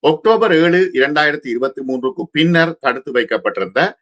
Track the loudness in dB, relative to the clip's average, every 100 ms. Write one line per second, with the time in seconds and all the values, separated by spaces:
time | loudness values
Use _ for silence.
0 | 2 0 2 2 2 2 4 2 0 0
1 | 0 2 0 -2 -6 -4 -4 -6 -6 -4
2 | -4 -6 -6 0 2 2 2 0 -4 -4
3 | -2 -2 0 -2 -4 -4 -4 0 -2 -4